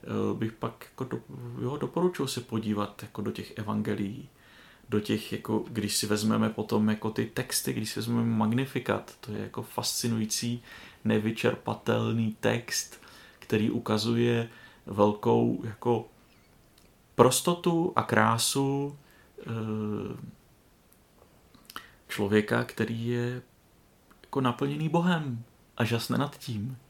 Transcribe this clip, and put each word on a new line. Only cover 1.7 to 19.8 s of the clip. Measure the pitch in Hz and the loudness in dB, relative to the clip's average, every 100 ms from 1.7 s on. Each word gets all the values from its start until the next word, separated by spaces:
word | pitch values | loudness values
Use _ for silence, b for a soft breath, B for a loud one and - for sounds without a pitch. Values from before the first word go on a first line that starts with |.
| 147 | -4
doporučil | 135 160 180 175 135 | -4 0 0 0 -4
se | - | -4
podívat | 120 113 101 104 101 - | -4 -4 0 -2 -2 -6
jako | - - | -12 -6
do | 104 | -6
těch | - 104 - | -6 -10 -8
evangelií, | 104 107 107 104 101 123 - B B B B B - | -4 -2 -2 -2 -4 -6 -14 B B B B B -2
do | 107 | -2
těch, | 104 110 - | 0 -2 -2
jako, | 110 113 107 - | -8 -2 -2 -2
když | 110 104 - | -4 -2 0
si | 104 | 0
vezmeme | 104 107 110 110 | 2 2 2 2
potom | 110 107 110 107 | -2 0 2 2
jako | 107 110 | 2 -2
ty | 117 113 | -2 -2
texty, | - 120 - - | -4 -2 -2 -2
když | 123 110 | -4 -4
si | - | -4
vezmeme | 113 117 | -2 0
Magnifikat, | 117 110 107 117 135 131 120 101 - - | 2 2 2 2 0 -4 0 -2 -2 -16
to | - | -10
je | 107 | -8
jako | 104 - | -6 -8
fascinující, | - - 120 - 120 113 107 - 120 120 B B B B | -6 -4 -2 -2 0 0 0 -2 -2 -4 B B B B
nevyčerpatelný | 107 110 107 113 120 - - 110 - 113 113 113 110 107 | 2 2 2 2 0 0 -4 -4 0 2 2 2 0 0
text, | 110 117 - - - - B B B B | 0 0 -2 -6 -6 -16 B B B B
který | - 110 110 | 0 2 2
ukazuje | 120 117 107 113 117 120 117 117 B B B - | 0 0 0 2 2 4 2 -2 B B B -8
velkou | 98 104 104 117 117 117 - | 4 4 4 4 4 4 0
jako | 113 101 120 113 - - _ _ _ - _ - - _ _ | -4 -4 0 0 0 -18 _ _ _ -20 _ -20 -20 _ _
prostotu | - 127 - - 175 175 165 170 - | 6 6 8 0 0 0 2 2 0
a | |
krásu, | - 107 110 117 - 139 139 139 143 143 B B B - | 2 4 4 4 0 2 0 0 -4 -8 B B B -16
eh, | - 113 110 107 | -8 -6 -4 -4